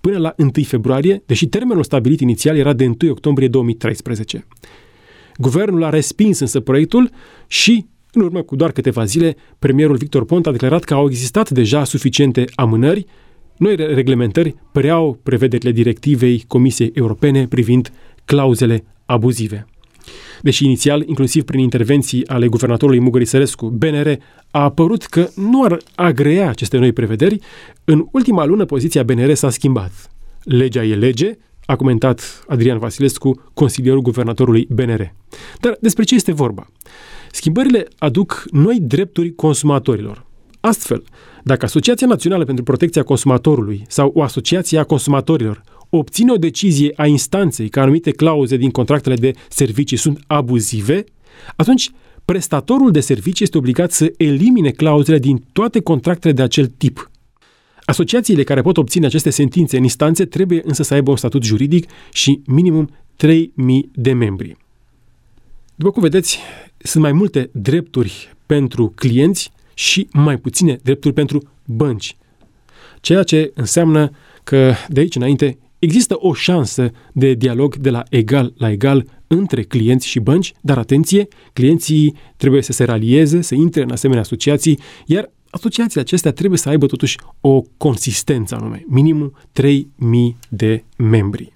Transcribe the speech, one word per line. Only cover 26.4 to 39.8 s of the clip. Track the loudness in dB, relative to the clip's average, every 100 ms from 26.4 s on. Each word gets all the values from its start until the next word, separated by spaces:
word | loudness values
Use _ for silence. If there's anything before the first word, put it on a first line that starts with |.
| 0
aceste | -2 -2 0
noi | 0
prevederi, | 0 -4 0 0 0 -8 -20 -20 -16
în | 0 0 2
ultima | -2 0 2
lună | 2 0
poziția | 0 -2 0 0
B | 0
N | 2 2
R |
s-a | 2 0
schimbat. | -2 -2 -2 -4 -14 -20 -20 -20 -18
"Legea | 0 2 2 0
e | -2
lege", | 0 0 0 -2 -4 _ _
a | -6 -2
comentat | 0 2 0 -2 -6 -18 -6
Adrian | 0 0 0
Vasilescu, | -6 -2 -2 0 -2 -4 -6
consilierul | -2 -2 0 0 0
guvernatorului | 0 -2 -4 0 2 2 2
B | -2
N | -2 -2
R. | -6 -12 -20 -20 -20 -6
Dar | -4 0
despre | -2 0
ce | 2
este | 2 0
vorba? | -2 -2 -4 -14 _ -20 -20 -20 -20 -18
Schimbările | -6 -2 0 2 0 -2 _
aduc | -2 -2 -2 -6 -4
noi | 2 2 2
drepturi | 0 -2 -2 -4 -6
consumatorilor. | -2 -2 0 0 0